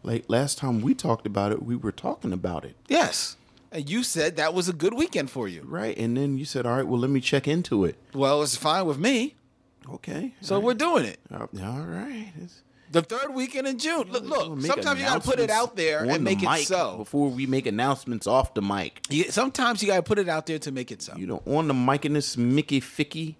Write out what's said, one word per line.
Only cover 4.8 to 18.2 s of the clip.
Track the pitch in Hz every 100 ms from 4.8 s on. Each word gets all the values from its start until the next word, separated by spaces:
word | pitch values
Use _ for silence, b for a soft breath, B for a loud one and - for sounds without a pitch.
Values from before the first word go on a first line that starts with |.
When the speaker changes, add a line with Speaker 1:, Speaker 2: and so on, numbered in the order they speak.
| 180
Speaker 2:
weekend | 233 339 190 139
for | 135 101
you. | 85 76
Speaker 1:
Right, | 170 110 -
and | 117 123
then | 143 135
you | 151
said, | 131 120
"All | 127
right, | 135
well, | 120
let | 131
me | 139
check | - 139 143
into | 165 175 113
it." | 87 - _
Speaker 2:
Well, | 135 135 147
it's | 147 -
fine | 151 175 175
with | 139
me. | 214 254 277 _ _ _ _ _ -
Speaker 1:
Okay. | - - 151 240 -
Speaker 2:
So | - 196
Speaker 1:
all |
right. | 226
Speaker 2:
we're |
doing | 226 330 302
it. | 113 - -
Speaker 1:
Uh, | - 113 98
all | 98 131
right. | 165 170 262 233 214 160
It's | 175 - _ b b
Speaker 2:
The | 160
third | 160 233 285
weekend | 262 254 262 269
in | 247
June. | 311 330 185
Look, | 240
Speaker 1:
We'll | 208 285 156
Speaker 2:
look, | 147
Speaker 1:
make | 143
Speaker 2:
sometimes | 285 294 277
you | 269
gotta | 254
put | - 254
it | 220
Speaker 1:
announcements | 214 240
Speaker 2:
out | 190
there | 160 151
Speaker 1:
on | 117
Speaker 2:
and | 160
Speaker 1:
the |
Speaker 2:
make | 190 196
it | 185
Speaker 1:
mic | 156 147
Speaker 2:
so. | 185 139 92
Speaker 1:
before | 107 143 143
we | 123 135
make | 135 127
announcements | 104 131 135 - 113